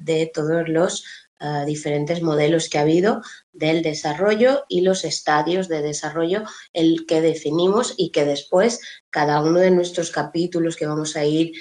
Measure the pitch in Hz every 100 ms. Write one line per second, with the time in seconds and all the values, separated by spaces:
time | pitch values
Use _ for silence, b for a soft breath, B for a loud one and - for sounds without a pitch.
0 | 156 160 160 160 151 165 160 160 196 208
1 | B B B _ 147 147 143 151 151 147
2 | 147 170 165 151 147 165 - 151 151 170
3 | 202 - B B _ - 156 165 160 151
4 | 156 151 202 214 254 277 - 180 185 190
5 | 156 - - 151 156 185 185 156 147 147
6 | 151 160 165 208 220 B B 170 165 165
7 | - 160 160 156 147 160 190 214 247 -
8 | 165 160 143 143 - 180 233 - B B
9 | _ 156 147 147 151 175 185 180 175 175
10 | 165 156 147 170 175 170 165 165 151 151
11 | 151 156 147 156 165 B